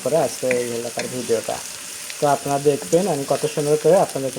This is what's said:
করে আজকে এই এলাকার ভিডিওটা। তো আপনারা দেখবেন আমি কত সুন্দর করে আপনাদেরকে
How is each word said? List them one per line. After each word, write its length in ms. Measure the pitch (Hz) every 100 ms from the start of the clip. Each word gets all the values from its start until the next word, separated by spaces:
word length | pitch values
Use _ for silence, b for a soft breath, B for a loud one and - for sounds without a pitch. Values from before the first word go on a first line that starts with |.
করে 140 | 127 160 131
আজকে 200 | - 127 123
এই 60 | 120 117
এলাকার 280 | 120 - 120
ভিডিওটা। 420 | 127 110 113 - 123 - - - - - -
তো 60 | 147
আপনারা 240 | 139 143 139 147
দেখবেন 340 | 135 - 165 196
আমি 120 | 143 135
কত 100 | 139 151
সুন্দর 220 | - 147 151
করে 140 | 156 185
আপনাদেরকে 340 | 156 139 135